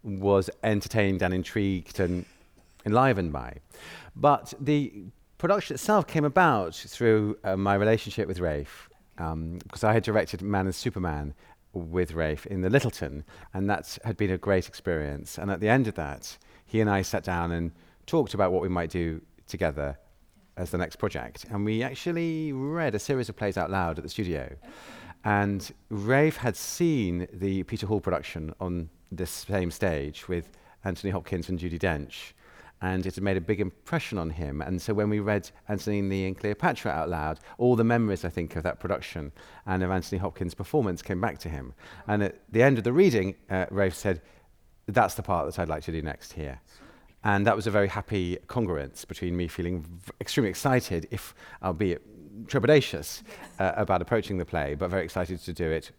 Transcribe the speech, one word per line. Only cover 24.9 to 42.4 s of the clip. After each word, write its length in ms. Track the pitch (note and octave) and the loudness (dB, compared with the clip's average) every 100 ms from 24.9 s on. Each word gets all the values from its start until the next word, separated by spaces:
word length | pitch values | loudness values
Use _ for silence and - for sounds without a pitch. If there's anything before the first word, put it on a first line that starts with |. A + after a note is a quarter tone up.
| - - - | -18 -18 -6
And 460 | G#2+ G2+ G2+ G2 - - _ | 2 2 4 0 -6 -16 _
Rafe 480 | G#2+ G#2 C3+ D#3 - | -4 2 4 4 2
had 200 | B2 - | -2 -2
seen 720 | - - E3+ C#3+ F#2+ F2 F2+ | -8 0 2 4 2 0 -4
the 300 | F2+ G2 F#2+ | -4 -2 0
Peter 240 | F2+ A2+ G2 | -2 -4 0
Hall 140 | G#2+ | 0
production 520 | F2 E2 - E2 D#2 - | 2 -2 -2 -8 -8 -6
on 300 | F2+ F2 D#2+ _ _ | -4 -4 -6 _ _
this 180 | E2+ F2 | -6 -6
same 400 | - - G2 F2 | -6 -2 0 0
stage 560 | - G2 D#2 C#2+ D2+ - | 0 0 0 -4 -10 -6
with 240 | F2 E2 - - _ | -6 -6 -20 -20 _
Anthony 300 | F#2+ F2 G2 | -6 -4 -2
Hopkins 360 | F#2 D#2+ F#2 E2 | -4 -4 -6 -4
and 120 | F2+ | -4
Judi 180 | F2 E2 | -4 -2
Dench, 540 | F#2+ D2+ C#2 - - _ - - - _ | 0 0 -4 -12 -16 _ -20 -20 -20 _
and 240 | F#2 F#2 F#2 | -2 0 -2
it 80 | |
had 80 | F#2 | -2
made 140 | G2 F#2+ | 0 0
a 40 | |
big 200 | E2 G2+ | 0 0
impression 580 | F#2+ - - E3 - G2+ | -2 -6 -4 -4 -2 -4
on 120 | E2 | -4
him. 300 | D#2 D2 C#2+ | -4 -4 -4
And 220 | D#2 F2+ | -4 -4
so 100 | - | 0
when 180 | G#2 G#2 | 0 2
we 100 | G#2 | 2
read 280 | G#2 G#2 - - - | 2 0 -2 -16 -6
Antony 580 | G#2 - G#2 G2 G2 F#2+ | -4 0 0 2 0 0
and 100 | F#2 | -2
Cleopatra 540 | G#2 G#2 E3+ B2+ G#2+ | -4 0 0 0 -2
out 180 | D#2 D#2+ | -2 -2
loud, 300 | E2+ D2+ D#2+ - - | -2 -2 -4 -10 2
all 200 | B2 A#2 | 4 6
the 80 | |
memories, 400 | A#2 A#2+ A2 F#2+ | 6 4 2 0
I 60 | F2 | -2
think, 260 | F2+ D#2+ E2+ | -4 -4 -2
of 80 | |
that 160 | E2 - | -4 -4
production 500 | F2+ G2 - E2+ C#2+ - - - | -2 -2 -2 -8 -10 -12 -20 -14
and 200 | - F#2 | -2 0
of 80 | F#2 | 2
Anthony 260 | F#2 - F#2+ | 0 0 -4
Hopkins' 360 | F#2 - F2 | -4 -4 -6
performance 480 | - G2 D3+ G#2+ E2+ | -6 -2 0 0 -2
came 180 | - F2+ | -4 -2
back 180 | G#2 D2+ | -2 -4
to 100 | E2+ | -8
him. 240 | D#2+ B1 - - - - | -8 -10 -16 -20 -14 -2
And 160 | G#2 | 0
at 160 | G2+ - | 0 -4